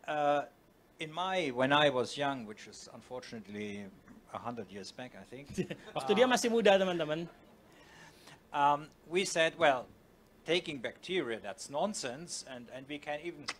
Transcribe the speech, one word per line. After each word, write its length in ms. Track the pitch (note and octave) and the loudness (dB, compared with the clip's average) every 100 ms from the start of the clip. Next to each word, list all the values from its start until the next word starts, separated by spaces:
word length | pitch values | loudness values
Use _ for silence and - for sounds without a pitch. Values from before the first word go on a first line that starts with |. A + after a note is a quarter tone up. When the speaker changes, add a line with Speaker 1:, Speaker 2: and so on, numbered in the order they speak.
Speaker 1:
Uh, 460 | - D3+ D3 D3 - _ _ _ _ - | -6 0 2 2 0 _ _ _ _ -12
in 140 | D#3 | -10
my, 400 | E3 F#3 F#3+ D3+ | -4 -2 0 0
when 160 | B2 C3 | 2 6
I 220 | D3 D3 | 6 6
was 240 | B2+ A2 C#3+ | 4 -2 -2
young, 320 | C#3+ C3+ G#2+ | -2 -2 -8
which 160 | G#2+ - | -14 -16
is 220 | - - | -18 -18
unfortunately 920 | B2 - B2+ - A#2 G2 G#2 G#2 G2+ G2 - - - - | -18 -12 -12 -10 -14 -10 -8 -6 -8 -12 -16 -20 -20 -12
a 60 | G2+ | -10
hundred 320 | A2+ A#2+ F#2 | -8 -10 -10
years 160 | G2+ F#2 | -12 -12
back, 220 | - B2+ | -12 -14
I 120 | G2+ | -14
think. 280 | G2 B2+ C#3+ - - | -16 -16 -12 -6 -6
Speaker 2:
<laughs> 240 | - - - | -6 -8 -6
Waktu 160 | C3+ G3+ | 2 4
dia 80 | |
Speaker 1:
Uh, 80 | B3+ | 6
Speaker 2:
masih 160 | B3 A#3+ | 4 2
muda, 320 | A#3 G3+ G3 | 4 6 6
teman-teman. 480 | F#3 F3 D3+ D#3 E3+ - - - - - - - - - - - - D3 | 4 0 -2 -4 -6 -12 -20 -20 -20 -20 -20 -20 -20 -20 -20 -20 -8 2
Speaker 1:
um, 320 | C#3+ D3 D#3 - | 4 4 -2 -18
we 240 | - F3+ F#3+ | -4 -2 0
said, 240 | E3+ D#3+ D#3 | 2 2 6
"Well, 240 | D#3 B2+ A2 - - - - _ | 6 6 -2 -16 -20 -20 -20 _
taking 380 | - F3 E3+ C#3 | 0 0 0 -6
bacteria, 560 | A2+ - - F#3 B2+ G#2+ | -8 -10 -4 -2 0 -4
that's 320 | G2 F#2+ - | -6 -10 -6
nonsense, 720 | C#3+ G3 G3+ C3 C3+ E3+ - C3+ | -2 -2 -2 -6 -8 -10 -12 -10
and, 240 | B2 A#2 | -14 -12
and 160 | B2+ C3+ | -14 -10
we 80 | D3 | -10
can 240 | D3+ D3 | -6 -6
even" 240 | E3+ D3 C#3+ | -6 -10 -12